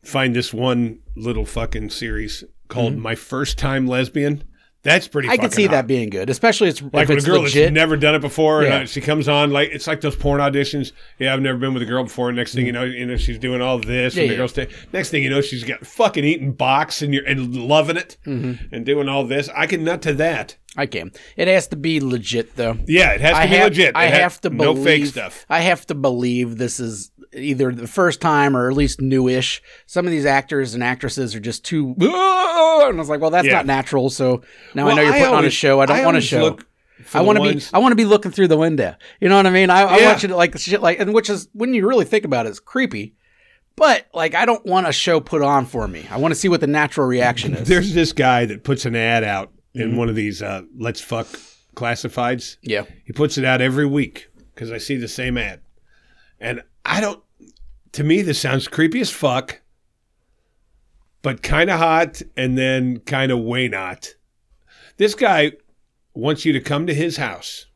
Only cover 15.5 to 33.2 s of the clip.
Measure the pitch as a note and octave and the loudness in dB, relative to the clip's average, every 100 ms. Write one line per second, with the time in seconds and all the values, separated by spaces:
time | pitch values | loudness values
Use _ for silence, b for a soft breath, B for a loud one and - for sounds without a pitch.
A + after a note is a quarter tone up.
15.5 | B2+ A#2 A#2+ - - A3 - C#3+ E3 C#3 | -6 -10 -10 -12 -2 0 2 -2 0 -4
16.5 | - C3 C3+ D#3+ - D3 C#3 C3+ C3+ B2 | -2 0 0 0 -4 -2 -2 -2 -4 -4
17.5 | B2+ A#2+ D3+ D3+ E3 F3+ - - C3 B2+ | -6 2 2 2 -4 -8 -16 -8 -6 -6
18.5 | A#2+ - A#2+ A#2 D3 C#3 C#3 B2 C#3 D3 | -8 -10 -8 -2 -2 0 -2 -2 -4 -4
19.5 | C#3+ D#3+ F3+ D#3+ F3 D#3+ C#3 D#3+ C#3 G#2+ | -4 -2 -2 -2 -4 -4 -2 -2 -2 -10
20.5 | - - - C#3+ F#2 F2 B B - F3 | -18 -18 -8 -6 -6 -10 B B -2 2
21.5 | F#3 - D#3 D#3+ D#3+ C3+ B2 G2+ A#2 A2+ | 2 0 -6 -2 -2 -2 -4 -2 -4 -4
22.5 | - A#2 A2 - E3 E3 G2+ D3 E3 F3 | -4 -4 -2 0 4 4 4 2 2 4
23.5 | F#3 G3 E3 E3 D#3 E3 C#3+ F3 - E3+ | 4 4 4 4 4 2 4 2 -2 -6
24.5 | B2+ D3+ C3+ C#3+ D#3 C#3+ B2+ F#2+ - - | 0 0 2 2 2 2 -4 -10 -14 -2
25.5 | E3 E3+ E3+ - D3+ C3+ B2 B2 B2 A#2+ | 0 2 0 -4 -2 -2 0 -2 -2 -2
26.5 | A2+ B2 - A#2 G#2 G2 _ - - C#3 | -4 -6 -6 -8 -10 -16 _ -20 -10 -4
27.5 | C3 C3 B2 A#2 - F3+ - E3+ D3 C#3+ | -2 -2 -4 -8 0 0 0 0 2 2
28.5 | C3 B2 C3+ C#3+ - C3 C3 B2+ B2+ B2+ | 2 0 0 0 -2 0 0 2 0 -2
29.5 | - b b _ F3+ F3+ D#3+ C#3+ C#3 C3+ | -8 b b _ -4 -2 0 2 0 0
30.5 | D3 C3 A#2 B2 B2+ B2+ C#3 B2+ G#2+ G#2+ | -4 -4 -4 -4 -4 -6 -6 -6 -6 -8
31.5 | A2 - E3 C3+ C3 G3 F4+ F#4+ F#4 F#4 | -10 -4 -4 -2 2 2 4 2 2 0
32.5 | E4 D#4+ D#4+ C#4+ F3+ D3 D3+ | 4 4 6 4 2 -4 -2